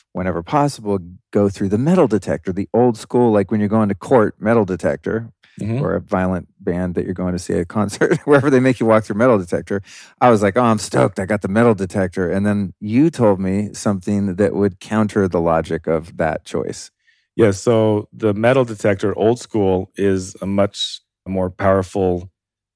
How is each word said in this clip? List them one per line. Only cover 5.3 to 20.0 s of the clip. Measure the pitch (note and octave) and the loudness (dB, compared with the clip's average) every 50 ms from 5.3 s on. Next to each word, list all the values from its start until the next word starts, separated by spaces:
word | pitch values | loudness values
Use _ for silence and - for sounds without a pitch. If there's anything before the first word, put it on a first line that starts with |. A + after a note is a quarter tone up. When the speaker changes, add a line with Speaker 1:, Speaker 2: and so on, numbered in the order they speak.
| - _ _ _ _ - | -14 _ _ _ _ -10
Speaker 2:
Mm-hmm. | - G#2+ A2+ B2+ - | -6 -6 -4 -2 -2
Speaker 1:
or | F2+ F2+ | -2 -2
a | F2+ | -4
violent | E2+ - - F#2+ F#2 F#2 F#2 F2+ E2+ - _ _ | -4 -4 -2 -2 0 0 -2 -4 -6 -10 _ _
band | F#2+ G2 F2 F2 F2+ F2+ F2 | -6 -4 -4 -2 -4 -4 -4
that | F2+ - | -4 -6
you're | - F#2 | -6 -6
going | F2+ F#2 F2+ F2+ | -6 -4 -4 -4
to | F2 | -6
see | - - F#2 | -4 -4 -4
at | F#2 | -4
a | F2 | -4
concert, | - - A2 G#2 G2 G2+ - E3 - - D#3 | -2 -2 -2 -2 -2 -2 -2 -2 0 0 -2
<laughs> | - | 2
wherever | - D3 C#3 C3 D3 | 4 4 4 4 4
they | C3+ B2+ | 4 4
make | B2+ C3 B2+ - | 4 2 2 2
you | A#2+ | 2
walk | A2+ A2 A2+ A2 | 4 4 4 2
through | - A2 | 0 -2
metal | G2+ A#2 C3 A#2+ G2+ | 2 2 4 4 2
detector. | F#2 E2+ - D2+ D2 - G2+ G2 - - - - - - _ _ | 0 -2 -6 -6 -4 -4 -6 -6 -6 -10 -16 -20 -20 -20 _ _
I | B2+ B2 | 4 4
was | A#2+ G#2 G#2+ | 6 6 4
like, | G2+ F2+ | 2 2
"Oh, | B2 B2 | 2 2
I'm | A#2 A2 G#2+ | 2 2 0
stoked. | - - - C3 B2+ A2+ - - | -2 -2 0 0 0 0 0 -4
I | G2 | -4
got | - A2 G2+ - | -4 -4 -4 -2
the | F#2+ | -2
metal | F#2+ A2 A#2 A#2+ A2 | 0 2 4 4 4
detector." | F#2 F#2+ F2 - G#2+ F#2+ F2+ - G2 F#2 E2+ | 2 -2 -4 -2 -2 -2 -2 -2 -2 -2 -2
And | E2+ G2 G2+ | -2 0 0
then | G#2 G#2 G2+ G2+ F2 - _ | 0 0 0 -2 -6 -8 _
you | - G#2 A2 B2+ D3+ E3+ | -8 -2 2 2 2 2
told | D#3 - A#2+ G#2+ G2 F2+ | 2 2 2 2 2 2
me | F#2+ F#2 F#2 G2+ G#2 G2 - | 0 -2 -2 -2 -2 -4 -8
something | - - A2+ G2+ F#2+ - - G#2 G2+ G2+ G2+ F2+ | -4 -2 -2 -2 -2 -2 -2 -2 0 0 -2 0
that | F2+ G#2 - - | 0 0 0 2
would | F2 G2+ G2+ F2+ - | 0 0 0 -2 -4
counter | - - A2 G#2+ A2 G#2 - A2 G2 F#2 | -8 -4 -2 0 0 0 0 0 0 2
the | E2+ F2+ | 0 0
logic | E2 E2+ E2 D#2+ E2 D#2+ E2 D#2+ - | 0 2 0 0 0 -2 -4 -6 -2
of | D#2+ E2 D#2+ D#2 - - | -2 -2 -2 -2 -6 -6
that | - F2 D#2 D#2 - - | -4 -2 -2 -2 -4 -8
choice. | - - D#2 - - - - - - _ _ _ _ _ _ _ _ _ | -8 -6 -6 -6 -6 -8 -10 -14 -18 _ _ _ _ _ _ _ _ _
Speaker 2:
Yeah, | - A2+ G#2 F#2+ | 2 2 2 2
so | G2 - B2 A#2 A2+ A2 A2 G#2+ G#2 - - - | 0 0 0 2 2 2 2 2 0 -2 -6 -8
the | F2+ G#2+ G#2+ G2+ | -4 -2 -2 0
metal | G#2 A2 A#2+ C3 C3+ B2+ | 2 2 2 2 2 2
detector, | A#2 A2 G2+ - A2 G2+ G2 - G2+ F2+ | 0 -4 -2 -2 -2 0 0 -2 -4 -2
old | - F#2+ A2 A#2+ B2 | 0 2 2 0 0
school, | - - - A2+ G2+ F#2+ F#2 F#2 F#2+ - _ | -4 -4 -2 0 2 2 2 0 -2 -6 _
is | - | -2